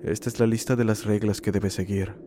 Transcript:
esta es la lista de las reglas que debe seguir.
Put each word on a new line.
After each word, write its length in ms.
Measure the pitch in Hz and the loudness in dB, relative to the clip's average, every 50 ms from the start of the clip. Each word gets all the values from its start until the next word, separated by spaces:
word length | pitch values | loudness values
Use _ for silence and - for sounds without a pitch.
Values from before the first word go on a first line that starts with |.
| - | -2
esta 260 | - - 104 - 120 | -2 -4 -2 -2 -6
es 100 | 117 - | 0 2
la 80 | 120 | 2
lista 280 | 113 113 113 - - 131 | 4 4 0 0 0 2
de 100 | 120 120 | 2 4
las 200 | 110 107 104 - | 2 2 0 2
reglas 360 | 107 104 104 107 104 98 - | 0 0 2 2 0 0 0
que 100 | - 110 | -2 0
debe 180 | 95 101 98 98 | 0 0 0 0
seguir. 440 | - - 92 98 101 98 95 95 98 - - | -2 -2 -4 -2 0 -2 -2 -2 -6 -12 -16